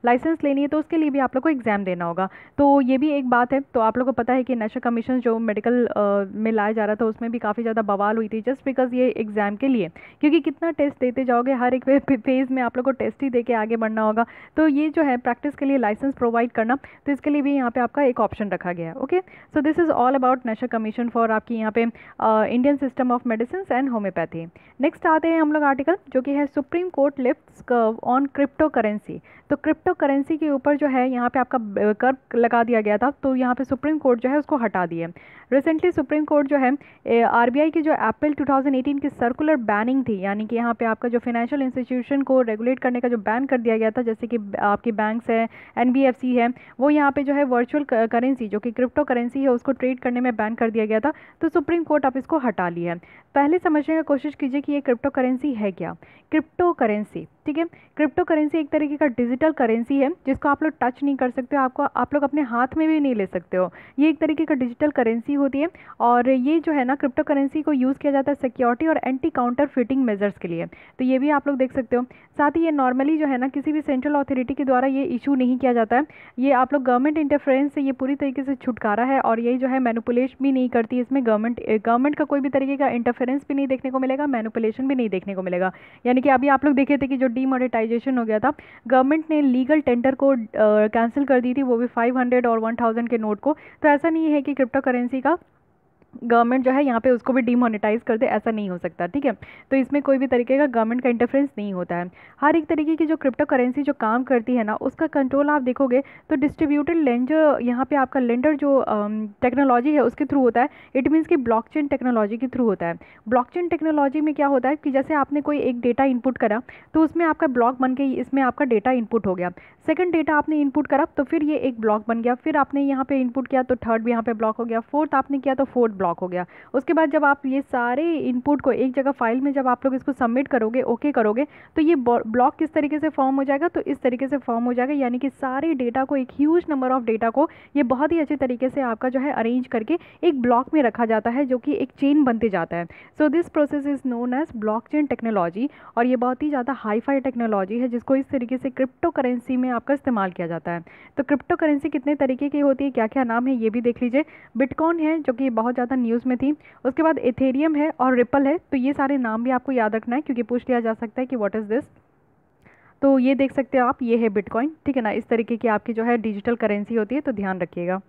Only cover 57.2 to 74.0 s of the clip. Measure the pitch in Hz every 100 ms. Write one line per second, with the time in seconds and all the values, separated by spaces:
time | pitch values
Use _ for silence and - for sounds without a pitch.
57.2 | 160 _ - 302 339 - _ - 302 302
58.2 | 359 311 302 330 285 311 294 294 302 233
59.2 | 240 254 311 302 240 226 233 277 269 359
60.2 | - 269 294 285 311 - 240 247 285 269
61.2 | 254 240 247 285 262 262 285 - 247 285
62.2 | 277 294 262 233 254 320 311 311 285 226
63.2 | 190 185 - 185 180 - - - 302 302
64.2 | 311 302 311 294 247 240 302 285 233 233
65.2 | 226 285 277 269 330 - - - 240 240
66.2 | 247 262 254 320 320 294 254 277 285 277
67.2 | 294 277 277 311 302 285 254 269 294 277
68.2 | 269 277 262 - 240 240 320 311 - 262
69.2 | 330 - 240 240 285 - 233 269 247 202
70.2 | 208 - 180 170 170 - - - 254 262
71.2 | 285 294 285 269 262 277 226 240 247 -
72.2 | _ - 294 330 330 294 254 254 277 311
73.2 | 302 254 262 285 311 302 294 262